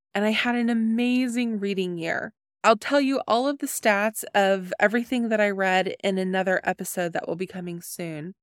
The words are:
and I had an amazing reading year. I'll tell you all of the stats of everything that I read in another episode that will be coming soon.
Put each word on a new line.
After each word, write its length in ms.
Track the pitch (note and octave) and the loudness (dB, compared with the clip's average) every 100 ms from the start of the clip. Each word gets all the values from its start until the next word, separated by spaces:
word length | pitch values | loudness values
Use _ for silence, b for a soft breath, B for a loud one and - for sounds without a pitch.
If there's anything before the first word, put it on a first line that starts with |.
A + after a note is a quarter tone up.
| _ G3+ | _ -2
and 100 | G#3 | 0
I 60 | |
had 240 | A3 A#3+ A#3+ | 0 0 0
an 140 | A#3 | 0
amazing 880 | A#3 A3 A3+ A#3+ B3 B3+ A#3 A#3 G#3+ | 2 2 2 2 2 0 0 -2 -2
reading 400 | G3+ G3 F3+ F3 | -2 -2 -2 -4
year. 340 | E3 - - _ _ _ | -4 -6 -6 _ _ _
I'll 140 | G#3 A3+ | 4 4
tell 240 | - C#4+ | 4 2
you 200 | C4+ C4+ - | 2 0 0
all 200 | A3+ C4+ | 0 0
of 120 | C#4+ | -2
the 80 | C#4+ | -6
stats 560 | - A3+ G3+ G#3+ G#3+ - | -2 2 2 0 -4 -2
of 400 | - G3 G3 F3+ - | 2 4 2 -2 0
everything 500 | G#3 A#3 A#3 B3+ A#3 | 2 2 -2 -2 0
that 120 | A3 | 2
I 100 | G#3 | 2
read 440 | G3 F#3+ F#3 F#3 - | 2 2 2 2 -2
in 140 | G3 F#3+ | -2 0
another 440 | F#3 F#3 F#3+ F#3 | 0 0 2 0
episode 500 | - F#3 F#3 - F3 | 0 -4 -4 -4 -4
that 140 | E3 - | -4 -6
will 80 | E3 | -6
be 120 | F#3 | -6
coming 340 | F#3 F3 F3 | -8 -10 -10
soon. 520 | - - E3+ D#3 E3 - | -12 -10 -8 -8 -10 -14